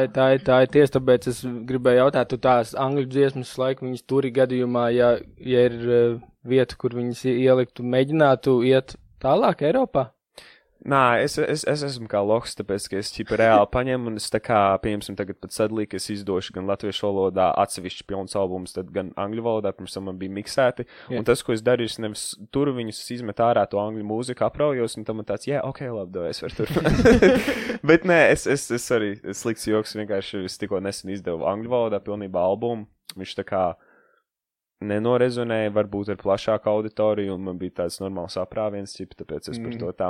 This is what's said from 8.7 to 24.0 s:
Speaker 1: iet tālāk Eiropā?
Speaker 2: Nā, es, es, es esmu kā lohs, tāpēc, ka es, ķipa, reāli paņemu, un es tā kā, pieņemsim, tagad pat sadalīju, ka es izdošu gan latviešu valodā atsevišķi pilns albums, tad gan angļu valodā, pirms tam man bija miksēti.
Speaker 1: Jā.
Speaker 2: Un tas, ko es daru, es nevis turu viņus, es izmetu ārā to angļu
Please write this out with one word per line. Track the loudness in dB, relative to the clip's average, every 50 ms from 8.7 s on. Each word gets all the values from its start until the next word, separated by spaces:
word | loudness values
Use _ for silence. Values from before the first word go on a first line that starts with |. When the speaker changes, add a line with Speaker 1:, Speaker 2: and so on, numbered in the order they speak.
Speaker 1:
iet | 4 4 2 -2 -12 -20 -20 _ _ -4
tālāk | 0 2 2 4 4 2 2 2 0
Eiropā? | 0 2 0 0 0 0 -2 -2 -2 _ _ _ _ _ -20 -20 -20 -20 _ _ _ _ _ -4
Speaker 2:
Nā, | 2 4 4 6 6 4 4 2
es, | 0 0 -2
es, | -2 -2 -2 -2 0
es | -2 -2 -2
esmu | -2 -6 -8 -8 -8
kā | -2 0 0
lohs, | 2 4 2 2 0 -4 -10
tāpēc, | -8 -6 -4 -4 -6 -4 -6
ka | -6 -6
es, | -6 -6
ķipa, | -8 -8 -6 -2 2 4
reāli | 6 6 8 6 6 4
paņemu, | 2 -2 -2 -2 -2 -2 -4
un | -6 -6
es | -8 -6 -4
tā | -4 -4
kā, | 0 2 2 4 4 4 4 2
pieņemsim, | 0 -2 -4 -4 -6 -8 -8
tagad | -8 -8 -8 -8 -12
pat | -14 -8
sadalīju, | -2 -2 -2 0 0 -4 -6 -4
ka | -6
es | -8 -6 -6
izdošu | -8 -8 -4 -4 -4 -4 -4 -6
gan | -10 -8 -4 -4
latviešu | -4 -4 -4 -6 -6 -4 -2 -2
valodā | 0 0 0 0 2 2 2 2 4
atsevišķi | 2 0 0 -2 -8 -10 -10 -12 -12 -12
pilns | -10 -8 -8 -8 -6 -4
albums, | -2 -2 -2 -2 -6 -8 -10 -10
tad | -10 -10 -8
gan | -6 -8 -8 -6 -6
angļu | -6 -6 -6 -4 -4 -2
valodā, | -2 -2 0 -2 -4
pirms | -6 -6 -10 -12 -10
tam | -10 -8
man | -8 -8 -8
bija | -8 -8 -8
miksēti. | -8 -8 -4 0 2 2 2 0 -2 -10 -12 -14 -20 -12 -8
Speaker 1:
Jā. | -6
Speaker 2:
Un | -4 0
tas, | 0 0 0
ko | 0 -2 -2
es | 0 2
daru, | 2 2 2 0 -2
es | -6
nevis | -6 -6 -8 -6 -8 -10 -12 -12 -14 -12 -6
turu | -2 -2 0 0 -2
viņus, | -4 -6 -8 -10 -12
es | -12 -12 -10
izmetu | -10 -8 -6 -2 2
ārā | 2 4 4 4 2
to | 2 0 -2
angļu | -2 -2 -4 -6